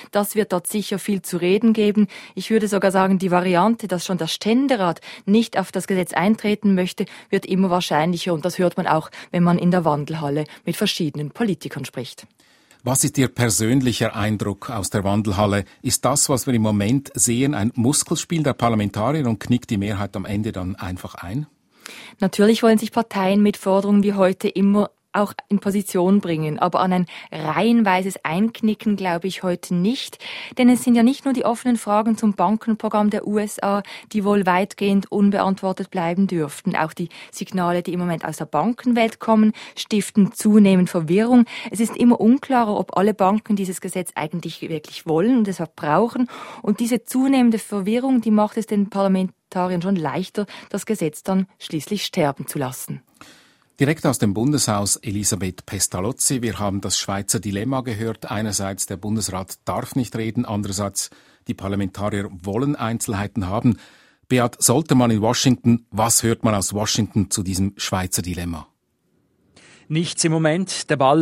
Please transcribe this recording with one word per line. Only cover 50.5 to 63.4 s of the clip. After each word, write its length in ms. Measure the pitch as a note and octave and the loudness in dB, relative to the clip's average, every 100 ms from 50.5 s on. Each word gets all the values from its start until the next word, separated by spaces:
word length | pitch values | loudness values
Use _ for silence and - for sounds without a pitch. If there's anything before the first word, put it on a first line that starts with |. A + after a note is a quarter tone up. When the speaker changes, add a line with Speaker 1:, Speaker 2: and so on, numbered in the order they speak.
| - - | -10 -10
Speaker 1:
das 160 | G3+ | -6
Gesetz 380 | - G#3+ D#3+ - | -4 -2 -4 -4
dann 240 | - F#3+ F#3+ _ | -2 0 -2 _
schließlich 460 | - D#3 - G3+ | -10 -8 -6 -6
sterben 420 | - - D3 C3+ - | -4 0 0 -2 -8
zu 120 | D3 | -6
lassen. 420 | B2+ B2+ - C#3 - _ - - _ _ _ - | -6 -8 -12 -14 -16 _ -20 -20 _ _ _ -2
Speaker 2:
Direkt 280 | C#3 D#3+ D#3+ | 0 2 -2
aus 120 | A#2 | 0
dem 140 | G#2+ | 0
Bundeshaus 640 | G2 B2+ D3 - G#2 G2+ - | 0 0 0 0 0 -2 -4
Elisabeth 720 | - G2+ G2+ G2+ F#2 - - | -4 -4 -2 -2 -4 -8 -10
Pestalozzi. 720 | G2 - F#2 G2+ - - C3+ | -6 -4 -4 -6 -4 -2 -2
Wir 180 | A2+ F#2 | -2 -4
haben 220 | G2+ G2 | -4 -4
das 180 | G2 - | -4 -4
Schweizer 420 | - G2 - A2+ | -4 -6 -4 -4
Dilemma 420 | G#2+ G2 A#2 C3+ | -2 -4 -4 -4
gehört. 480 | B2+ G#2 A2+ A2 - | -4 -6 -6 -8 -8
Einerseits, 560 | G#2 A2 F#2+ G2 G2 - | -6 -4 -4 -4 -6 -8
der 100 | F#2+ | -8
Bundesrat 640 | G#2 A2 - F#2 F#2+ - - | -4 -4 -4 -8 -10 -10 -6
darf 280 | F#2+ B2 C#3 | -6 -4 -4
nicht 200 | A#2 A2+ | -4 -4
reden, 300 | A2 A#2 A#2+ | -4 -4 -4
andererseits, 640 | G#2 G2 G2 G2+ - - - _ _ - | -4 -4 -4 -4 -6 -10 -14 _ _ -10
die 60 | |
Parlamentarier 800 | - G2 G2+ G2 G2+ G#2 G2+ G2+ F#2+ | -8 -6 -4 -4 -4 -4 -4 -6 -10
wollen 320 | F#2 G#2 C#3 | -6 -2 -2
Einzelheiten 720 | D3 A2+ A#2 - G2+ G2+ - | -2 -4 -4 -4 -4 -4 -4